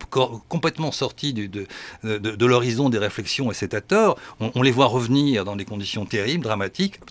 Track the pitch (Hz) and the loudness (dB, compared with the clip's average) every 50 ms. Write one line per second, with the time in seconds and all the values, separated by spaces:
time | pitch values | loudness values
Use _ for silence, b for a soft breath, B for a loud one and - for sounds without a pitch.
0 | - - - 135 127 120 120 110 - - - 165 165 165 - - 160 143 - - | -12 -2 0 2 2 2 0 -10 -12 -6 -6 -2 -2 -2 -2 -2 -4 -4 -2 -4
1 | 139 123 - - - 147 127 107 101 98 95 101 95 - B B B B B B | -4 -6 -6 -6 -6 -4 -4 -4 -6 -6 -6 -8 -10 -10 B B B B B B
2 | - 110 107 104 101 110 107 104 120 123 123 123 117 123 113 117 143 135 113 107 | -4 -4 -4 -2 -2 -4 0 2 4 6 6 6 4 2 0 2 2 2 2 2
3 | 104 101 - - 104 - - - 135 117 98 - - - - 107 - - 185 214 | 0 -2 -2 -4 -6 -6 -4 -2 -2 -2 -2 -4 -4 -4 -4 -6 -2 0 2 4
4 | 226 196 143 B B B B B 110 113 - 123 127 135 120 127 139 117 113 127 | 4 4 2 B B B B B -6 -2 0 4 4 4 6 6 4 4 4 2
5 | 120 117 135 139 147 143 131 104 92 101 101 101 95 95 107 101 101 95 - 110 | 2 2 2 4 4 4 2 0 -2 -4 -6 -8 -8 -8 -8 -8 -6 -6 -6 -6
6 | 101 - - 104 101 120 156 175 143 113 107 98 98 98 - - 190 196 - - | -6 -4 -2 -2 0 0 -2 -2 -2 -2 -2 -2 -2 -4 -2 -2 -2 -2 -2 -6
7 | - - | -18 -6